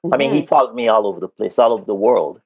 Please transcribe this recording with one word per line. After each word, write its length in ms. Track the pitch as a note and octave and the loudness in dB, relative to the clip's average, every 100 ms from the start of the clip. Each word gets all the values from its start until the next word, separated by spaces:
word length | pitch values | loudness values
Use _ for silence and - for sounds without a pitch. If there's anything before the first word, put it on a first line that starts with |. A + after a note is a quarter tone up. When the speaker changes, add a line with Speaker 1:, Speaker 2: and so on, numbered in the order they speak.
| E3 | -4
Speaker 1:
I 40 | C3 | -2
mean, 160 | C#3 | 0
he 80 | C#3+ | 0
Speaker 2:
Mm-hmm. 80 | - | 2
Speaker 1:
followed 260 | D3+ C3 | 0 0
me 140 | A#2 A#2 | -2 0
all 180 | A2 G#2 | 2 0
over 140 | F2 | -6
the 80 | F#2 | -12
place, 300 | _ G#2 - | _ -6 2
all 140 | A#2 | 2
over 120 | A2+ | 2
the 100 | F#2+ | -4
world. 460 | G2 A2 A#2+ D2+ D2+ | -2 2 2 -2 -8